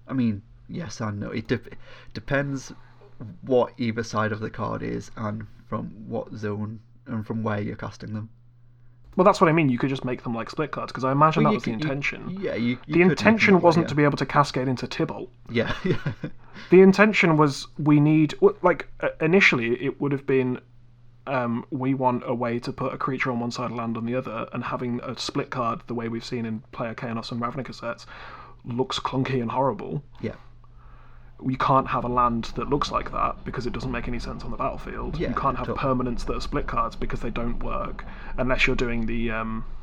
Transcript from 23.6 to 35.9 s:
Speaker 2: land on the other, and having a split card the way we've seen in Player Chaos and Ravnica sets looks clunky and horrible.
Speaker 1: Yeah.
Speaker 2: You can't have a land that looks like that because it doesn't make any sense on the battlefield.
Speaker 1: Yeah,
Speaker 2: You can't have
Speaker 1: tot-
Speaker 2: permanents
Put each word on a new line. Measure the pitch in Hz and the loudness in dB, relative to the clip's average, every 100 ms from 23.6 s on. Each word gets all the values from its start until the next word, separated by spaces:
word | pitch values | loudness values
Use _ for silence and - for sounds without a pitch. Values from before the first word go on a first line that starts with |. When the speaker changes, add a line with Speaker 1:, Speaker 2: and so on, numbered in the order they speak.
| 117 | -6
Speaker 2:
land | 120 113 113 | -6 -6 -4
on | |
the | 117 127 | -4 -4
other, | 127 110 - | -4 -8 -8
and | 120 | -8
having | - 123 123 120 | -6 -6 -4 -6
a | 131 117 | -6 -8
split | - 143 135 | -6 -4 -4
card | 135 117 110 - | -4 -2 -4 -6
the | |
way | 117 117 | -6 -6
we've | 113 | -6
seen | - 120 | -6 -6
in | 113 110 - | -4 -6 -8
Player | - 117 | -8 -8
Chaos | 113 120 113 - | -6 -6 -6 -6
and | 117 | -6
Ravnica | 117 135 120 | -4 -6 -10
sets | 113 117 120 - - - - - - | -8 -8 -10 -12 -18 -16 -18 -18 -16
looks | - 120 127 - | -6 -2 -2 -4
clunky | - 131 127 131 | -4 -2 -2 -2
and | 117 | -2
horrible. | 120 135 104 - 151 - - | 0 0 -2 -6 -8 -10 -10
Speaker 1:
Yeah. | 110 - - - - - - - - - - - | -10 -10 -16 -20 -20 -20 -20 -20 -20 -20 -20 -8
Speaker 2:
You | 131 131 | -6 0
can't | - 135 131 | 2 4 2
have | 127 | -2
a | 120 | 0
land | 123 120 117 110 | 2 2 2 -4
that | - 120 | -6 -2
looks | 147 - | -2 0
like | 113 - | -4 -4
that | - - - | -2 -2 -4
because | - 131 117 | -8 -6 -6
it | |
doesn't | 117 131 | -4 -4
make | 120 123 | -4 -4
any | 120 | -6
sense | 131 120 | -6 -8
on | 123 | -8
the | 107 | -4
battlefield. | 135 - - 113 120 151 | -4 -4 -8 -8 -6 -4
Speaker 1:
Yeah, | 135 | -4
Speaker 2:
You | |
can't | 120 139 123 | -2 -2 -2
have | 120 | -4
Speaker 1:
tot- | 107 | -2
Speaker 2:
permanents | 139 | 0